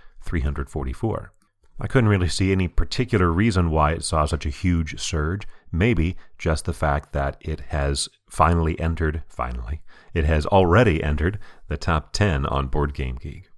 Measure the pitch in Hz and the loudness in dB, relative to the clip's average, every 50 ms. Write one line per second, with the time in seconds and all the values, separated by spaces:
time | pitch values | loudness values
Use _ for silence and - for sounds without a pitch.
0 | - - - - - - - 80 65 71 71 71 69 - - 76 67 65 67 - | -14 -18 -16 -12 -8 -4 -4 -2 -2 -2 -2 -4 -6 -6 -6 -8 -6 -8 -6 -4
1 | - 110 - - - - _ _ _ _ _ _ _ _ - - - 110 - 135 | -4 -4 -4 -4 -8 -12 _ _ _ _ _ _ _ _ -10 -8 -4 0 2 4
2 | 113 107 104 95 90 80 - - 95 95 98 95 92 85 - - 82 - - - | 4 4 4 4 2 0 0 2 2 2 2 2 0 0 2 0 0 2 0 -2
3 | 127 - - 98 90 85 82 87 110 117 101 95 87 82 78 78 76 76 82 - | -2 2 2 2 4 4 4 4 2 4 4 2 2 2 2 2 2 2 0 -2
4 | - - - 78 76 76 87 78 - 80 - - - 90 87 82 80 76 - - | -4 -2 0 0 0 0 0 -2 -4 -4 -4 -2 0 2 2 2 0 -2 -6 -8
5 | - - - 78 76 80 92 101 - - - - - - - 80 95 123 117 87 | -6 -4 -2 -2 -2 -2 -2 -4 -6 -10 -12 -14 -10 -4 0 2 2 2 4 2
6 | 80 87 - - - - - - - 85 80 78 - - 76 - - 76 71 73 | 2 0 -2 -4 -12 -18 -10 -4 -2 -2 0 -2 -2 -4 -4 -2 0 0 0 -2
7 | - - - 73 69 67 - - - 78 76 - - - - 73 69 71 71 71 | -4 -4 -4 -4 -4 -4 -6 -8 -8 -8 -8 -8 -6 -6 -4 -2 0 0 -2 -2
8 | - - _ _ _ - - - 78 82 85 85 80 78 - - 82 82 82 80 | -4 -6 _ _ _ -4 2 4 4 4 4 4 2 0 -2 -2 -2 -2 -2 -2
9 | 80 78 76 80 - - - - 60 64 64 62 60 57 76 76 - - - - | -2 -2 -2 -4 -8 -10 -8 -8 -6 -6 -6 -8 -8 -8 -8 -10 -10 -16 -20 -20
10 | - - - 85 76 76 80 76 73 - 101 95 95 85 85 113 127 107 78 78 | -12 -6 -2 0 2 2 2 2 2 4 4 4 6 6 6 6 6 6 4 2
11 | - 76 76 76 78 90 107 - - - - - - - 82 - - - 82 78 | 2 0 0 0 0 -2 -2 -4 -8 -14 -16 -16 -10 -8 -8 -4 0 0 0 0
12 | - - - - 104 101 80 69 67 - 65 69 69 67 - 76 71 73 71 - | 0 -2 -2 0 2 2 2 0 0 -2 -2 -2 -2 -2 0 0 0 -2 -2 -4
13 | 67 64 62 60 - 73 - 85 - _ - | -6 -6 -6 -8 -10 -12 -14 -14 -18 _ -20